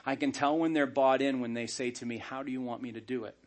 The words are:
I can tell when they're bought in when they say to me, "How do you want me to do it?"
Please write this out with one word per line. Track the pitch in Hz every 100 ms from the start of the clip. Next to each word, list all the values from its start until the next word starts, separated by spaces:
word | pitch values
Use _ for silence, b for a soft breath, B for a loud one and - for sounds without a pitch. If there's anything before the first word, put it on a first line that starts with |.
| 135
I |
can | 139 143
tell | 135 143 160
when | 165
they're | 156 135
bought | 143 131 131
in | 139 131
when | 120
they | 120 117
say | - 123
to | 120 120
me, | 113
"How | - 135
do | 135
you | 131
want | 123 117
me | 123
to | 110
do | 110 127
it?" | 107 -